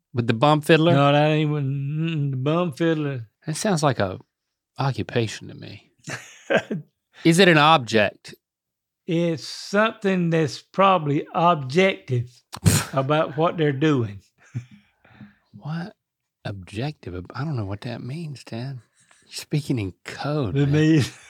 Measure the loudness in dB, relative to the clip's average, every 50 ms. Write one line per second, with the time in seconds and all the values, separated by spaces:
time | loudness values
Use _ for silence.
0 | _ _ -6 -2 0 0 2 4 4 4 4 4 4 4 4 6 6 4 4 4
1 | 4 4 4 4 4 2 2 2 0 0 -2 -2 -2 -4 -4 -4 -6 -6 -4 -4
2 | -4 -2 -2 -2 -2 -2 -4 -2 -2 0 0 0 0 -2 -2 -2 0 0 0 0
3 | -2 -4 -6 -8 -10 -14 _ _ _ -8 -6 -4 -2 0 0 2 2 2 2 0
4 | -2 -4 -4 -8 -14 _ _ _ _ _ _ _ _ _ _ -4 -4 -2 -2 -4
5 | -6 -4 -2 -2 -2 -4 -6 -10 -16 -16 -16 -16 -16 -18 -18 -20 _ _ _ _
6 | _ -14 -14 -14 -14 -18 -20 -14 -4 -2 0 0 0 -2 -8 -10 -10 _ _ _
7 | _ _ _ 0 2 4 4 6 6 6 6 6 6 6 6 4 4 2 2 2
8 | 2 2 0 -6 -16 -20 -20 -20 _ _ _ _ _ _ _ _ _ _ _ _
9 | _ -4 -2 -2 0 -2 -2 -4 -8 -12 -14 -14 -8 -2 0 0 0 0 -2 -2
10 | -2 0 0 0 0 0 2 0 0 -2 -4 -8 -16 _ 0 2 4 4 4 4
11 | 2 0 -2 -2 -4 -4 -2 2 4 4 2 2 -2 -2 2 2 2 2 0 -2
12 | -6 -4 -4 -4 -4 -6 -12 _ _ _ -10 -2 0 0 2 0 -2 -2 -2 -2
13 | 0 0 0 0 0 0 0 0 0 0 0 0 0 0 0 0 2 2 2 2
14 | 0 -2 -6 -12 -18 _ _ _ _ _ -12 -12 -12 -14 -18 -20 _ _ _ _
15 | _ _ -20 -20 -20 -20 _ _ _ _ -20 -16 -12 -10 -10 -10 -10 -12 -14 _
16 | _ _ _ _ _ _ _ _ -12 -12 -12 -12 -14 -12 -8 -8 -8 -8 -8 _
17 | -12 -12 -12 -10 -12 -12 -10 -8 -6 -6 -6 -6 -6 -6 -8 -8 -10 -10 -10 -10
18 | -10 -12 -10 -10 -10 -12 -14 -14 -14 -12 -10 -10 -10 -10 -12 -14 -16 _ _ _
19 | _ _ _ _ _ _ -18 -16 -8 -6 -4 -4 -2 -2 -2 -2 -4 -4 -8 _
20 | -16 -16 -12 -8 -6 -4 -2 -2 -2 0 0 0 2 2 2 4 4 4 4 4
21 | 2 0 -4 -12 -20 -20